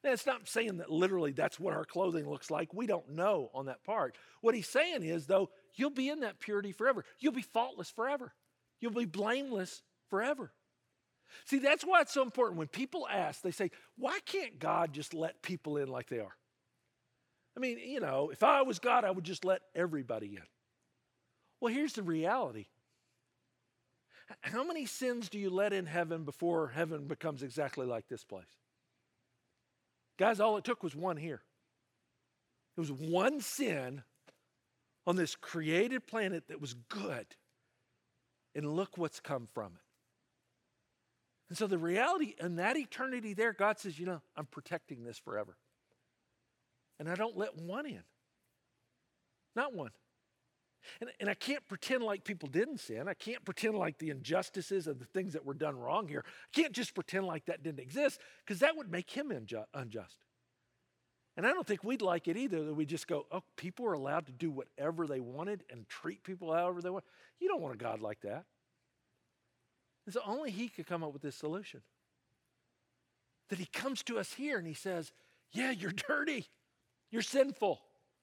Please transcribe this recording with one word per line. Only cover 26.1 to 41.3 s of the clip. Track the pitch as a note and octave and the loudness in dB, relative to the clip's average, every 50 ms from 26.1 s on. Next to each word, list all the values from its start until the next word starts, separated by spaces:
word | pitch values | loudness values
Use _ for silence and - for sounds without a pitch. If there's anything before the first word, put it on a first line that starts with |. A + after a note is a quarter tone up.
| E3 E3 D#3 | -2 -4 -4
before | C#3+ - - F3+ E3+ E3+ E3 D#3 C#3 | -8 -4 0 2 2 4 2 2 0
heaven | A#2 D#3 E3+ D#3+ D#3+ D3+ C#3+ | 0 -2 -2 0 -2 -6 -6
becomes | C#3 D#3 - - D#3+ D3 B2+ C#3 | -6 -8 -4 -4 -4 -4 -4 -8
exactly | C3 A#2 D3+ D3 C3+ - D3 C3 | -6 -2 -2 -2 -2 0 -2 -2
like | B2+ A#2+ A2+ - | -2 -2 -4 -4
this | _ B2+ G#2+ - | _ -10 -10 -10
place? | _ G#2 F#2 F#2 _ _ _ _ _ _ _ _ _ _ _ _ _ _ _ _ _ _ _ _ _ _ _ _ _ _ _ _ _ _ _ _ _ _ | _ -12 -12 -12 _ _ _ _ _ _ _ _ _ _ _ _ _ _ _ _ _ _ _ _ _ _ _ _ _ _ _ _ _ _ _ _ _ _
Guys, | - F#3 A3 A3+ G3 | 4 6 6 6 6
all | G#3 A3 G#3+ | 6 6 4
it | G3+ - | 2 2
took | A#3+ A#3+ - - | -2 -2 -2 -2
was | E3 C3+ | -6 -4
one | D3 F3 F#3 E3+ | -2 -2 -2 -2
here. | D3 D#3 E3+ C#3 G#2+ _ _ _ _ _ _ _ _ _ _ _ _ _ _ _ _ _ _ _ _ _ _ _ _ _ _ _ | -2 -4 -6 -6 -8 _ _ _ _ _ _ _ _ _ _ _ _ _ _ _ _ _ _ _ _ _ _ _ _ _ _ _
It | - | -4
was | E3 D3 | -4 -4
one | C#3 C3 D#3 D#3+ E3+ F3+ G3 C4 D4+ C#4+ | -4 -4 -2 2 4 4 4 4 2 2
sin | A3 - - - C#4+ A3 E3+ C#3+ B2+ B2+ C3+ C#3 - _ _ _ _ - _ _ _ _ _ _ _ _ _ _ _ _ _ _ _ | -4 -4 -2 0 0 2 2 0 -2 -4 -8 -10 -12 _ _ _ _ -20 _ _ _ _ _ _ _ _ _ _ _ _ _ _ _
on | F3 F3 | 2 4
this | F#3 E3+ C#3+ - | 4 2 0 -2
created | - - - - E3+ D#3 D#3 E3 F3 A3 B3 C4 B3+ - | -8 -10 -6 -4 -2 0 4 6 6 4 4 2 -2 -4
planet | - A3 A3+ G#3 F#3+ F#3 D#3+ - | -2 -2 0 0 0 0 -4 -6
that | - D#3 D3+ | -8 -10 -8
was | D3+ B2+ A#2+ | -8 -8 -8
good. | A#2+ A#2 _ - G#3 G3+ - C#3+ A#2+ G#2 _ - _ _ _ _ _ _ _ _ _ _ _ _ _ _ _ _ _ _ _ _ _ _ _ _ | -12 -10 _ -8 -6 -4 -4 -4 -6 -8 _ -18 _ _ _ _ _ _ _ _ _ _ _ _ _ _ _ _ _ _ _ _ _ _ _ _
And | C#3+ D3 D3 D3+ | -4 -4 0 0
look | F3 G3 - - | 0 -2 -2 -2
what's | F3+ E3+ D3+ - - | -2 -2 -2 -2 -8
come | - - D3 B2+ A#2 G#2+ - | -6 -4 -4 -4 -4 -6 -6
from | A#2+ G#2+ F#2+ E2+ | -6 -6 -6 -10
it. | F2 _ _ _ _ _ _ _ _ _ _ _ _ _ _ _ _ _ _ _ _ _ _ _ _ _ _ _ _ _ _ | -18 _ _ _ _ _ _ _ _ _ _ _ _ _ _ _ _ _ _ _ _ _ _ _ _ _ _ _ _ _ _